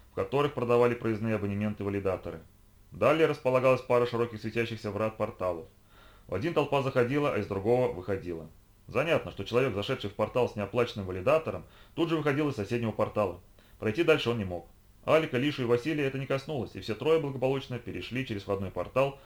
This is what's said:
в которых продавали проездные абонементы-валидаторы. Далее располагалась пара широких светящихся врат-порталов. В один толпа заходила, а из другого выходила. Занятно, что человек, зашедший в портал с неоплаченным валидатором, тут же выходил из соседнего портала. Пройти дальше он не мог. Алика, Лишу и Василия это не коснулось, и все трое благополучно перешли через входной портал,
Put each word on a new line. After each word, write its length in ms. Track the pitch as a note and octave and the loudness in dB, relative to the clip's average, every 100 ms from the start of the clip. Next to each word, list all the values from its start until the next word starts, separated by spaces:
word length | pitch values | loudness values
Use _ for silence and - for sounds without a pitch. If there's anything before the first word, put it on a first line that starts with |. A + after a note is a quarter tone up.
| - | -10
в 40 | |
которых 400 | - G2 C3+ C#3+ | -6 0 0 0
продавали 400 | B2+ A#2 A#2+ A#2+ | 0 2 6 6
проездные 400 | A#2+ A2+ G#2+ A2+ | 2 -2 -2 0
абонементы-валидаторы. 1080 | A2 G2+ G2+ G#2+ G#2 G2+ G2+ F#2+ F2+ F2 E2 - - - - - | 0 0 -2 -2 -2 -2 0 0 -2 -6 -12 -16 -20 -20 -20 -18
Далее 360 | F#2 A2+ D#3+ D3+ | 0 2 4 2
располагалась 560 | C#3+ C3 B2+ C3 B2 | 2 2 4 4 4
пара 240 | - B2 A#2+ | 4 2 2
широких 340 | A#2 A#2 A2 | 0 -2 -4
светящихся 500 | A2+ A#2 A2+ A2+ G#2+ | -4 -2 -2 -4 -6
врат-порталов. 760 | G2+ A2 - G#2+ - F#2 E2+ - - _ - - - - | -2 -2 -2 -6 -2 -4 -4 -8 -20 _ -20 -20 -20 -8
В 80 | |
один 200 | F#2+ D#3 | -4 0
толпа 280 | D#3 D3 C#3+ | 0 2 0
заходила, 520 | C3 B2+ A#2+ C#3+ D3 | 2 2 2 2 0
а 40 | F#2 | 0
из 80 | F#2+ | -2
другого 460 | G2 G2+ B2 B2 | 0 2 2 2
выходила. 560 | F2+ F2+ F#2+ F2+ E2 D#2+ - _ _ - | -2 -4 -4 -4 -8 -10 -20 _ _ -6
Занятно, 440 | A2 D#3+ D3 F2+ | -2 2 0 0
что 140 | - | -8
человек, 300 | G2 A#2 C3+ | 0 2 2
зашедший 340 | G2 G2+ C3 G2+ | 0 -2 -4 -6
в 60 | |
портал 340 | - G#2 B2+ A#2 | -4 -2 0 0
с 80 | A2 | -2
неоплаченным 480 | G2 B2 A2+ A2 | -2 0 0 -2
валидатором, 600 | F#2 F#2 F#2+ D#3 D3+ F#2 - - - | -6 -2 2 2 0 -8 -10 -20 -10
тут 140 | - D#3+ | -4 0
же 80 | D#3+ | 0
выходил 320 | D3+ C3+ D3+ | 0 0 0
из 80 | B2+ | -2
соседнего 360 | F#2+ A#2+ A2+ | -2 -2 0
портала. 480 | G#2 G2+ G#2+ G2 F2 - - - - | 0 0 0 -2 -2 -14 -20 -20 -4
Пройти 260 | G#2+ A2 | -2 2
дальше 260 | D#3+ D3+ A#2+ | 4 4 2
он 80 | A#2+ | -2
не 80 | F#2 | -2
мог. 200 | F2 - - - - | -6 -10 -20 -20 -6
Алика, 320 | - D#3 D#3 B2 | 4 4 4 0
Лишу 260 | C#3+ C#3 | 0 0
и 40 | A#2 | 2
Василия 380 | A#2+ D3+ D#3 | 2 2 -2
это 140 | C3+ C3+ | -2 -2
не 80 | C3+ | -4
коснулось, 480 | C3+ - D3 F#2+ | -4 -4 -6 -6
и 60 | G2 | -8
все 140 | G#2 | -8
трое 260 | G#2+ D#3 D#3+ | -2 2 2
благополучно 580 | C#3+ C3 C3 C3+ C3+ B2 | 2 -2 0 0 -4 -10
перешли 480 | - F2+ F#2 B2 B2+ | -8 -10 -6 -6 -4
через 160 | G2+ | -6
входной 280 | - F#2+ F#2+ | -2 -4 -4
портал, 480 | F2+ F2 B2+ C#3 - | -6 -2 0 0 -2